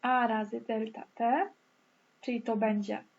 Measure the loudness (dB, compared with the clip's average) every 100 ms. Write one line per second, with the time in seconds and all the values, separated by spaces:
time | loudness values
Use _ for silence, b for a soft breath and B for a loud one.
0 | 2 2 4 0 -2 -6 -4 -4 -4 -8
1 | -16 -2 2 2 0 -6 _ _ _ _
2 | _ _ -6 -4 -2 0 2 2 -2 -6
3 | -8